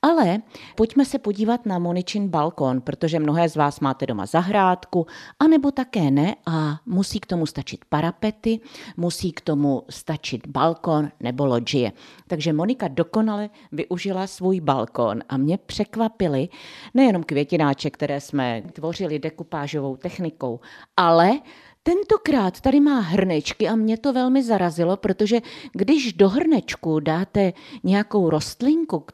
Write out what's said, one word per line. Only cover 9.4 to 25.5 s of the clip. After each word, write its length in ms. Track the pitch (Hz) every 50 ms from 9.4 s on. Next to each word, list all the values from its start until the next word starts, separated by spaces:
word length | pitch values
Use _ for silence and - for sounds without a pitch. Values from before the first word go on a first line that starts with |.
tomu 420 | _ - 156 143 147 143 139 123 - -
stačit 580 | - - - - 160 147 - - - 117 - -
balkón 600 | 139 135 135 165 165 - - 175 160 151 151 143 - _
nebo 260 | - 117 123 127 143
lodžie. 460 | 139 123 120 120 - - 139 123 110 98 - - - - - - _
Takže 260 | - 156 151 170 156
Monika 340 | 151 165 208 254 262 - 170
dokonale 600 | 135 - 165 - - 220 220 220 214 208 208 208 _ - - -
využila 560 | - 143 123 - 185 175 - 202 190 185 190 196
svůj 340 | - - 180 185 190 185
balkón 580 | 165 147 139 135 113 - _ - 120 110 101 113 113 _
a 80 | - 135
mě 200 | 135 147 170 196
překvapily 920 | _ _ - - 208 - - 220 226 220 220 _ 196 170 143 131 135 180 - - - - - - - - _
nejenom 300 | 240 277 254 202 180 165
květináče, 680 | - 151 139 147 143 - 170 156 143 139 - - 156
které 320 | - - - 147 143 143
jsme 420 | 143 - - 143 131 123 120 113 98 95 -
tvořili 460 | - 151 160 170 170 196 165 151 147
dekupážovou 760 | 135 160 160 - 170 _ - 156 143 143 - 151 139 139 135
technikou, 640 | 127 - 175 170 - 185 160 - _ - 127 117 120 - - - - - _ _ -
ale 340 | 185 170 170 165 170 190 233 294 - - - - - - - _ _
tentokrát 800 | - 349 370 415 - 440 415 - - - 262 202 185 180 -
tady 180 | - 269 262 294
má 200 | 285 294 285 262
hrnečky 680 | 214 165 165 202 196 190 170 151 139 - - _ 220 170
a 60 | 220
mě 220 | 226 220 220 220 220
to 160 | 220 277 262
velmi 300 | 254 254 254 254 269 269
zarazilo, 540 | 233 226 196 185 175 160 165 170 165 185 202
protože 420 | - - 190 - 214 202 226 240 233 -